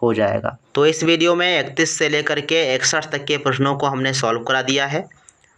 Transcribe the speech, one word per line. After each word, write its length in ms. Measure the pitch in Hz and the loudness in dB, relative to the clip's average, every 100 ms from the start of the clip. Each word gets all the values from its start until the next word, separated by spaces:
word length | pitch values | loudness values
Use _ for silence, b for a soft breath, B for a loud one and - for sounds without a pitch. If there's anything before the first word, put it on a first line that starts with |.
हो 120 | 120 | 0
जाएगा। 420 | 107 101 107 101 - _ - | 2 0 0 -4 -8 _ 2
तो 100 | 151 | 2
इस 180 | 156 | 2
वीडियो 320 | 160 165 170 175 | 2 2 2 2
में 240 | 180 165 | 2 0
इकतीस 380 | 135 135 160 - | -2 -2 -2 0
से 120 | 151 | 0
लेकर 300 | 147 143 147 | 0 0 -2
के 220 | 143 165 147 127 | 0 0 2 0
इकसठ 340 | - 160 151 | 0 -2 -2
तक 140 | 143 139 | -6 -2
के 120 | 147 | -2
प्रश्नों 360 | 135 131 139 135 | 0 0 0 0
को 120 | 139 | -2
हमने 260 | 131 135 131 | 0 -2 0
सॉल्व 280 | 113 117 | 0 -2
करा 180 | 117 131 | 0 -2
दिया 220 | 127 135 139 | 0 -2 -2
है 180 | 151 - b b b b | -4 -8 b b b b